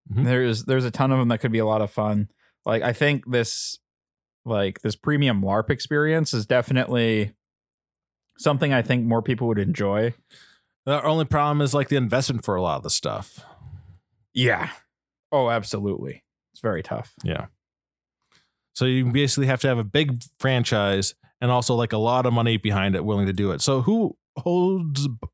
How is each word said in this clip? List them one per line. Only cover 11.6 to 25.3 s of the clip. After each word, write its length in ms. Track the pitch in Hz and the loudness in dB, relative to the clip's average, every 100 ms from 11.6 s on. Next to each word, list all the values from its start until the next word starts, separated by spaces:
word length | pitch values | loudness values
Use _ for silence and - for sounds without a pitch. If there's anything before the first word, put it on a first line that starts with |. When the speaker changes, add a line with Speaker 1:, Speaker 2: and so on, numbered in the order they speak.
Speaker 1:
is, 140 | 139 | 2
like, 140 | 143 135 | 0 0
the 80 | 143 | 0
investment 480 | 117 127 131 117 | 2 0 0 -2
for 100 | - | -2
a 80 | 92 | 0
lot 140 | 87 67 | 0 -2
of 60 | |
the 60 | - | -2
stuff. 540 | - 69 52 - - - - - - - - _ _ _ | -2 -2 -6 -10 -18 -20 -20 -20 -20 -20 -20 _ _ _
Speaker 2:
Yeah. 380 | 120 123 90 - - _ _ _ _ _ | 0 2 0 -4 -10 _ _ _ _ _
Oh, 180 | 147 120 | 0 0
absolutely. 720 | 117 104 104 101 - 67 - _ _ _ | 0 -2 -4 -4 -4 -8 -14 _ _ _
It's 80 | - | -8
very 240 | 113 85 | -4 -4
tough. 300 | - 113 - - | -6 -10 -10 -10
Speaker 1:
Yeah. 220 | - 78 - _ _ _ _ _ _ _ _ _ _ _ _ | -6 -6 -8 _ _ _ _ _ _ _ _ _ _ _ _
So 100 | - | -2
you 220 | 127 127 123 | 0 2 2
basically 360 | 127 139 - 135 | 2 2 2 2
have 120 | 131 | 2
to 60 | 139 | 0
have 100 | 120 | 0
a 60 | |
big 380 | 104 143 151 120 - - | 0 0 0 -2 -8 -4
franchise 800 | 135 127 - 107 101 98 98 - _ _ | 0 2 2 2 2 2 -2 -6 _ _
and 100 | 123 | 0
also, 240 | 123 117 | 2 2
like, 180 | 120 113 | 0 0
a 60 | 110 | 0
lot 280 | 113 127 123 | 2 2 2
of 60 | |
money 260 | 117 117 113 | 2 2 2
behind 360 | 107 104 98 | 2 2 2
it, 100 | 92 | 0
willing 220 | 104 101 98 | 0 0 0
to 60 | |
do 180 | 95 101 | 0 -2
it. 100 | 73 | 0
So 220 | - 135 | 0 2
who 340 | 123 226 208 - _ - | 2 0 0 -4 _ -8
holds 720 | 175 175 180 190 160 139 143 | -2 0 0 0 -2 -2 -4
B-, 200 | 113 - | -6 -14